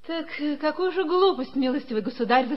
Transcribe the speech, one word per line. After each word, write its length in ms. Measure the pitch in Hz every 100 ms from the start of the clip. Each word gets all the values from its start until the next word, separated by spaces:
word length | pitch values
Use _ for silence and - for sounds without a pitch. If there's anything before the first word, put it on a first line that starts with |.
| -
Так, 320 | 330 320 -
э, 160 | 294 294
какую 380 | 302 302 370
же 100 | 349
глупость, 500 | 320 359 392 247 262 269
милостивый 440 | 262 269 - 220
государь, 460 | 208 - 226 247
вы 80 | 247